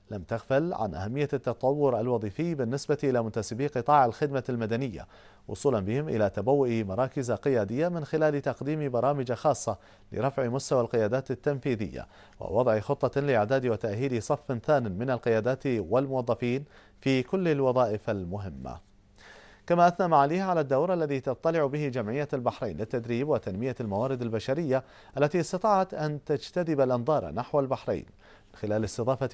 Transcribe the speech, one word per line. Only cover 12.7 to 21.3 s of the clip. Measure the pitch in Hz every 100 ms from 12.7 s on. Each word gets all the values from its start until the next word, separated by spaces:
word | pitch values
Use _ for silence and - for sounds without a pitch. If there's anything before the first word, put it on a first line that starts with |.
| 110
خطة | 101 143 131 143
لإعداد | 143 120 104 135 127
وتأهيل | 110 110 101 135 120
صف | - 143 - 120
ثان | - 147 113 90
من | 127
القيادات | 117 120 113 110 131 139
والموظفين | 117 85 120 139 131 123 113 123 127 147 - - _
في | 135 131
كل | 123 190 175
الوظائف | 143 131 123 117 104 -
المهمة. | 104 87 101 98 67 64 58 - _ _ - - - - - -
كما | 175 175
أثنى | 175 180
معاليه | 156 143 175
على | 190 170
الدور | 139 135 175
الذي | 180 151 139
تطلع | 135